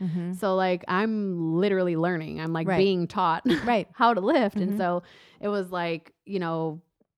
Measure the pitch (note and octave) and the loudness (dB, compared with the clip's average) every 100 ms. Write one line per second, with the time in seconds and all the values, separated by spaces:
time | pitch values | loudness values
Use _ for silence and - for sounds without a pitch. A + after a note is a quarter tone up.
0 | F#3 F3 F3 F#3 G3+ F#3 F#3 F3+ - F#3 | -4 -2 -4 -4 0 2 2 0 -2 0
1 | A3 G#3+ G3 F3 D#3+ E3 G3+ F#3+ F3+ D#3+ | 0 0 -2 -2 0 2 2 2 2 2
2 | E3+ E3+ D#3 D#3 E3 E3 E3 F#3 G3 F3+ | 0 0 -4 -6 -4 -2 0 2 4 2
3 | E3+ - F3 D#3+ B3+ D#4 A3 A3+ E3 - | -2 0 0 0 0 0 2 0 -2 2
4 | A#3+ A3 G3+ D#4 A3+ G#3 F#3+ G#3 F3+ F3 | 2 4 2 2 2 0 -2 0 0 -2
5 | - - - - G#3 G#3 F3+ F3+ E3+ E3 | -6 -16 -20 -8 -4 -4 -4 -4 -2 -4
6 | - _ - G3 E3+ E3 D#3+ D#3+ - _ | -8 _ -8 -4 -2 -2 -2 -6 -14 _
7 | _ | _